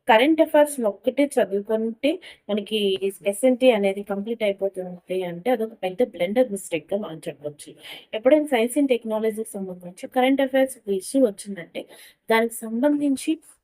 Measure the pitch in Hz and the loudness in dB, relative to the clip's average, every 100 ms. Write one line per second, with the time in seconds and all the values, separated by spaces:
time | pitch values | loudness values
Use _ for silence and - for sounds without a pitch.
0 | - 220 285 320 311 302 294 285 214 202 | 4 6 6 4 4 4 4 2 -4 -2
1 | 254 254 285 254 196 202 202 220 226 220 | -4 0 0 2 0 -2 -2 -2 -2 -2
2 | 277 359 - - - 208 202 220 196 190 | -2 -2 -8 -16 -6 -6 -4 -2 0 0
3 | 196 196 202 202 262 247 262 214 196 202 | -4 -4 -6 0 2 4 4 4 2 -2
4 | 202 202 208 226 214 196 196 185 185 180 | -6 -6 -6 -2 -2 -2 -4 -6 -10 -12
5 | - 185 180 175 240 240 226 226 185 185 | -8 -6 -6 -4 -2 -2 -2 -6 -6 -2
6 | 240 175 175 226 254 196 - 165 - 202 | -4 -2 -2 0 0 -2 -6 -8 -4 -6
7 | 175 160 165 - 151 147 - - - - | -6 -12 -12 -12 -12 -14 -20 -20 -20 -20
8 | - 220 247 302 302 240 240 294 277 233 | -10 0 4 4 4 0 0 2 2 0
9 | 226 214 220 214 220 202 190 180 175 185 | -2 -2 -2 -4 -8 -8 -10 -10 -16 -16
10 | 262 254 254 269 269 269 262 - 202 190 | -6 0 2 2 0 0 0 -2 -6 -6
11 | - 269 240 196 202 190 165 - - - | -2 2 2 0 -12 -12 -12 -14 -14 -18
12 | - _ - 220 233 - 226 226 294 294 | -20 _ -2 0 0 -6 -8 -2 0 2
13 | 285 262 - 320 _ _ | 0 -2 -4 -6 _ _